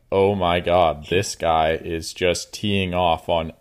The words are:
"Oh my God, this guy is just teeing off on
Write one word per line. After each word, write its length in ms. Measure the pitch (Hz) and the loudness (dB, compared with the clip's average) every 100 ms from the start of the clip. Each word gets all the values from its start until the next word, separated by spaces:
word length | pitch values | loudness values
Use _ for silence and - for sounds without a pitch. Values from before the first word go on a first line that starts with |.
| _ | _
"Oh 220 | 98 98 101 | 2 2 2
my 260 | 87 90 | 0 0
God, 460 | 87 90 82 73 76 | 2 4 2 0 -2
this 260 | 90 98 - | -2 -2 -2
guy 360 | 82 80 80 | 0 2 2
is 400 | 80 - 82 78 | 0 -4 -8 -8
just 400 | - 90 85 - | -2 0 0 -6
teeing 400 | - 104 98 92 | -8 -2 -2 -2
off 340 | 87 90 80 - | 0 0 0 0
on 240 | 85 82 - | -2 -2 -8